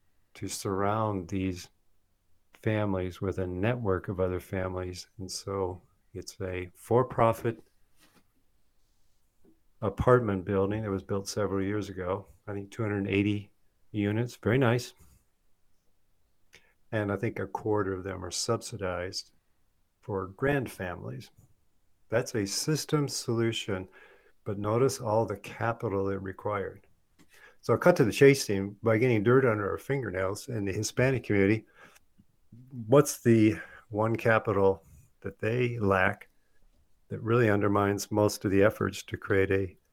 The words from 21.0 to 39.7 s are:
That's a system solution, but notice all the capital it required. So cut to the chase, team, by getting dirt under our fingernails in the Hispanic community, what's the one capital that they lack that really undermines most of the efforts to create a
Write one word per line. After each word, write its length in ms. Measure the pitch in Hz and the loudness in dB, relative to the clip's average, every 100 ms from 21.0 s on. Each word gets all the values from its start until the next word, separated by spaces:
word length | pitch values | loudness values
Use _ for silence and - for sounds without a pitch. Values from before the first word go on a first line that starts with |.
| 107 131 - _ - _ _ _ _ _ - | -10 -14 -16 _ -20 _ _ _ _ _ -4
That's 260 | 113 127 | -2 -2
a 100 | 117 | -4
system 640 | 98 - - 151 - 151 139 | -2 -4 -2 -4 0 -2 -2
solution, 800 | - - 113 117 113 - 95 95 - - _ _ _ | -6 -4 0 0 -2 -4 -6 -6 -16 -20 _ _ _
but 140 | - 101 | -10 -6
notice 420 | 104 117 131 - | -2 2 0 0
all 240 | 113 110 | -2 0
the 120 | 107 101 | 0 -4
capital 720 | - - 113 117 113 98 98 | -10 -6 -4 -2 -4 -2 -2
it 120 | 98 | -4
required. 680 | 95 92 104 101 92 98 _ _ _ _ - - - - | -8 -8 -6 -4 -6 -10 _ _ _ _ -20 -20 -20 -16
So 160 | - 117 | 0 4
cut 180 | 180 175 | 6 6
to 80 | |
the 60 | 117 | 4
chase, 340 | - 139 139 | 8 8 8
team, 300 | - 98 101 101 | 2 -2 -2 -2
by 160 | 120 110 | 0 2
getting 240 | 127 113 | 4 4
dirt 220 | 101 127 | 6 6
under 260 | 127 107 98 | 4 2 -2
our 80 | 87 | -6
fingernails 720 | - 139 110 92 95 104 - | -4 -4 -4 -4 -4 -4 -8
in 160 | 113 | -6
the 80 | 98 | -4
Hispanic 500 | 92 107 - 127 127 | -4 -4 0 0 0
community, 420 | - 104 98 113 - _ - - _ _ - _ _ 117 127 123 107 | 0 4 4 4 -2 _ -20 -20 _ _ -20 _ _ -20 -18 -12 4
what's 300 | 139 147 - | 6 6 2
the 340 | 123 113 107 - - - - | 4 6 6 2 -8 -20 -10
one 260 | 104 110 113 | -2 -2 0
capital 680 | 117 110 - 98 98 98 - - - _ | 2 2 2 2 4 2 -6 -20 -20 _
that 180 | 101 - | -14 -6
they 400 | 107 123 123 120 | -4 0 -2 0
lack 480 | 98 98 95 98 - _ _ _ - _ _ _ - | 2 4 2 0 -12 _ _ _ -20 _ _ _ -14
that 140 | 107 | -10
really 280 | 110 117 113 | 0 2 4
undermines 600 | 101 104 101 101 101 - | 4 2 2 2 -2 -2
most 340 | 107 104 - | 2 2 2
of 60 | 104 | 0
the 140 | 98 | 4
efforts 400 | 104 - 98 95 | 4 4 -4 -4
to 120 | - - | -10 -12
create 360 | - 98 95 | -2 2 2
a 240 | 98 95 | 2 -2